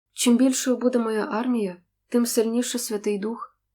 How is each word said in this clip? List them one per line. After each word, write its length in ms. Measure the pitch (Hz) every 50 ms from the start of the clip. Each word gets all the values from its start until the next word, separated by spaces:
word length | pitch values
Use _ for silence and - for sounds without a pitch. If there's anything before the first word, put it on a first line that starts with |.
| _ _ _
Чим 240 | - - 254 240 233
більшою 400 | 262 269 262 - - 262 247 240
буде 220 | 247 247 247 240
моя 260 | 233 220 220 214 208
армія, 520 | 285 202 214 247 254 247 233 208 185 175 - _ _ _ _ _ _
тим 160 | - 240 240
сильніше 540 | 233 - 247 214 226 226 240 247 240 - 240
Святий 400 | - - 220 208 208 208 208 196
Дух 380 | 196 220 233 - - - _ _ _ _ _